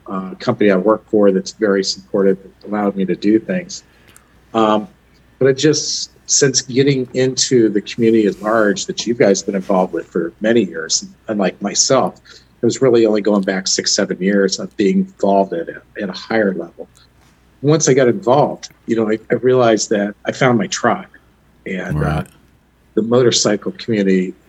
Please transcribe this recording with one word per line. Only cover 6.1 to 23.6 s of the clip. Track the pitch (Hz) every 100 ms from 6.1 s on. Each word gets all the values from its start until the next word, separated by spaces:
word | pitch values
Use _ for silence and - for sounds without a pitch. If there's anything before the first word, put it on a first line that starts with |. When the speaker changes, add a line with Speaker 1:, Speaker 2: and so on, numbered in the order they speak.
| _ -
Speaker 1:
since | - 143 127
getting | - 123 139 131 123
into | 131 131 127 - 127 110
the | 101
community | - - 113 113 104
at | 90
large | 104 113 104 95 -
that | 90 107
you |
guys | 117 104 95
have | -
been |
involved | 101 92 95 92
with | - -
for | 95 85 -
many | 107 117
years, | 95 82 80 - 98 - -
unlike | 104 95 -
myself, | 101 101 - 131 95 - -
it | - _ _
was | 117 -
really | 131 117
only | 110 107
going | 101 101
back | 95 95 95
six, | - -
seven | - 95 87
years | 92 101 98 -
of | 190 -
being | 196 -
involved | - - 98 98 95
at | 85 82
a, | - - -
at | 101
a |
higher | 92 - 113 104
level. | 87 85 - - _ _ _ _ _ _ _
Once | 139 160 151
I |
got | 131 123
involved, | 104 113 139 123 - - _ -
you | 113
know, | 107
I, | 107 -
I |
realized | 120 127 127 117 110 -
that | 104 101 -
I | -
found | - 135 117
my | 92
tribe. | - 120 98 - - _ _ _ _ 92
And, | 95 92 76
uh, |
Speaker 2:
Right. | 73 76 92 _ _ _ _ _ _
Speaker 1:
the | 110
motorcycle | 110 120 120 - 110 104